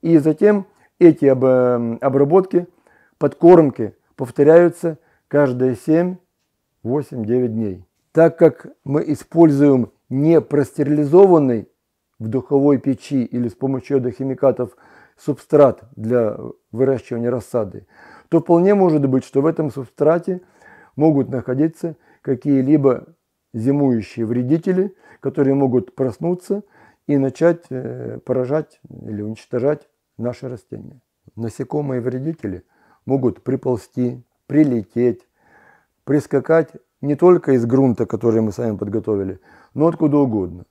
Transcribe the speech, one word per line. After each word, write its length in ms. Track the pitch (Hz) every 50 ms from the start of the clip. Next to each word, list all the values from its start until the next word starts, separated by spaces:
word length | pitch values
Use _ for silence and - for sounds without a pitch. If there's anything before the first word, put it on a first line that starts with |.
И 180 | - 165 170 160
затем – 480 | 135 151 156 - - 208 208 202 190 _ _ _ _ _ _ _
эти 240 | - 170 151 - -
об-, 200 | 135 131 127 123
эм, 520 | 131 127 127 123 123 123 120 120 117 113 -
обработки, 680 | - 139 127 139 139 139 160 190 185 - - 170 180 - _ _ _ _ _ _ _ _ _ _
подкормки 760 | - 147 - _ - 170 180 170 160 143 120 - 117 101 - _ _ _ _
повторяются 840 | - 135 120 - - 143 147 160 170 175 175 165 - - 170 156 _ _ _ _ _ _ _
каждые 480 | - 143 147 131 123 123 127 131 123
семь, 420 | 113 - - 156 160 175 180 185 180 _ _ _ _ _ _ _ _ _ _ _ _ _
восемь, 420 | 110 127 151 131 - - 127 110
девять 300 | 104 120 127 123 120 110
дней. 320 | 113 113 104 92 90 92 _ _ _ _ _
Так 260 | _ 160 160 170 - -
как 300 | 180 156 - - - - - _ _
мы 200 | 139 139 151 - -
используем 840 | 151 - - _ - 165 170 160 143 139 143 147 139 127 117 - _ _ _ _
не 300 | 127 131 143 160 165 156
простерилизованный 1300 | 127 - 151 147 139 - - - 147 139 151 147 147 139 147 180 202 196 180 160 147 131 120 110 95 _ _ _ _ _ _ _ _ _ _ _
в 80 | 110 110
духовой 500 | 110 131 - - 147 139 139 147 147 123
печи 460 | - 139 131 - - - 143 135 120
или 240 | - - 123 120 117
с 80 | -
помощью 420 | _ - 135 135 127 - - 139 135
йодохимикатов 800 | 120 123 113 - 131 135 131 127 - 135 120 - 123 - _ _ _ _ _ - _ _ _ _
субстрат 680 | _ - 143 - - _ - 147 143 131 110 - - _ -
для 420 | - 110 113 120 123 117 107 - - - 60 - _ _ _
выращивания 600 | - 110 131 131 135 117 - - 120 117 117 120
рассады, 560 | 123 123 107 - - 123 110 95 92 104 92 _ _ _ - - - - _ _
то 100 | - 165
вполне 360 | 160 - 170 170 175 196 208
может 340 | 202 190 180 156 151 139 139
быть, 140 | 131 131 -
что 180 | - _ 139
в 60 | 139 160
этом 240 | 165 170 160 147
субстрате 720 | 117 143 127 110 _ - 147 151 165 175 165 - 185 180 180 _ _ _ _ - - - _ _ _
могут 340 | - 147 160 156 139 131 -
находиться 680 | 127 127 110 - 127 135 151 160 160 - - 170 151 _ _ _ _ _
какие-либо 880 | _ - 135 123 _ 147 143 135 127 131 151 156 139 139 123 - - _ _ _ _ _ _ _ _ _ _
зимующие 760 | 117 110 131 139 147 143 135 123 113 101 - - 120 113 107
вредители, 680 | 117 123 123 123 151 165 160 196 185 185 185 208 - _ _ _ - _
которые 360 | - 135 - - 143 131 135
могут 400 | 139 139 131 120 127 - - _
проснуться 680 | - 135 131 107 _ 160 170 180 180 - - 196 202 208 _ _ _ _ _ _ _ _ -
и 100 | 143 139
начать, 480 | 135 135 131 - 160 170 170 170 _ _
э, 480 | 135 127 131 131 123 127 123 120 113 120 _
поражать 560 | - 127 127 127 123 143 156 156 _ _ _ _ -
или 360 | - - - - 107 101 104
уничтожать 640 | 107 113 110 - _ - 127 117 143 151 147 _ _ _ _ _ _ _ -
наши 260 | 113 120 123 - - 127
растения. 540 | 123 107 _ _ - 107 95 - - 127 _ _ _ _ _ - _
Насекомые-вредители 1300 | - 113 113 - - 135 - - 151 147 139 131 127 113 123 120 127 135 160 160 _ - - 92 90 _ _ _ _ _ _ _ _ _
могут 380 | - 131 139 127 120 95 - _
приползти, 800 | - 123 135 - 131 127 110 - _ _ - 123 120 127 123 - _ _ _ _ _
прилететь, 800 | - 147 156 147 123 117 101 _ _ 117 123 123 117 - _ _ _ _ _ _ _ _ _ _ _ _ _ _ _ _ _
прискакать 720 | - 139 151 139 - - 139 123 - 160 165 160 - _ - _ _ _ _
не 140 | - 143 147
только 380 | 143 175 180 180 165 - - 135
из 120 | 127 117
грунта, 400 | 120 120 131 135 131 117 - 120
который 360 | - - 104 113 117 110 113
мы 100 | 110 107
сами 260 | 98 - 120 113 104 95
подготовили, 600 | 104 104 101 113 98 - 107 98 98 95 92 - _ _ _ _ _ _ _
но 140 | 127 151 165
откуда 300 | 165 160 160 151 139 147
угодно. 480 | 143 127 110 107 92 87 87 90 - _